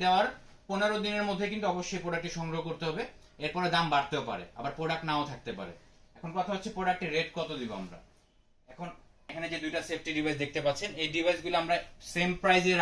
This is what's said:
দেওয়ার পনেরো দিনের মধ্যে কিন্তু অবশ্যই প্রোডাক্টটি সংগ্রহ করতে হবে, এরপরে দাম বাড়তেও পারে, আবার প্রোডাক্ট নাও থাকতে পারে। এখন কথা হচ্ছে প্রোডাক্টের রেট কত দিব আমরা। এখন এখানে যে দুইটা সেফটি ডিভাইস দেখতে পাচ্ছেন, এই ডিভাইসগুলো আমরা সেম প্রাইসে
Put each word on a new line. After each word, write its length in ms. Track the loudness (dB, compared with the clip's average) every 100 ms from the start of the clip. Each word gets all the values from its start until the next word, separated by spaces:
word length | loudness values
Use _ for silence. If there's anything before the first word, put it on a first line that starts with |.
দেওয়ার 220 | 4 6 4 0 -18 -16 -4
পনেরো 260 | 2 2 2 0
দিনের 200 | 0 0
মধ্যে 160 | 0 0
কিন্তু 120 | 0 0
অবশ্যই 280 | 0 -2 -4
প্রোডাক্টটি 280 | -2 -2 -4 -4
সংগ্রহ 220 | -4 -2 -4
করতে 160 | -2 -2
হবে, 140 | -2 -4 -10 -20 -8 -4
এরপরে 220 | 0 2 4
দাম 100 | 4
বাড়তেও 300 | 4 2 -2 -2
পারে, 160 | -6 -8 -8
আবার 120 | -6 -2
প্রোডাক্ট 260 | -2 -2 0
নাও 140 | 0 -2
থাকতে 200 | -6 -8 -8
পারে। 140 | -8 -12 -20 -20 -20 -12
এখন 140 | -6 -2
কথা 140 | -2
হচ্ছে 160 | -2 -4 -2
প্রোডাক্টের 320 | 0 0 0 -2
রেট 140 | -2 -4
কত 120 | -4 -4
দিব 100 | -6 -6
আমরা। 180 | -10 -14 -20 _ _ _ _ _ -20
এখন 140 | -12 -12 -12 -20 -20 -12
এখানে 180 | -6 -4
যে 40 | -4
দুইটা 160 | -2 -4 -4
সেফটি 240 | -4 -2 0
ডিভাইস 200 | 0 0
দেখতে 160 | -2 0 0
পাচ্ছেন, 240 | 0 -4 -4
এই 60 | -2 2
ডিভাইসগুলো 400 | 2 2 2 0
আমরা 140 | 2 0 -2 -14 -6
সেম 160 | 0 0 2
প্রাইসে 300 | 6 6 6 6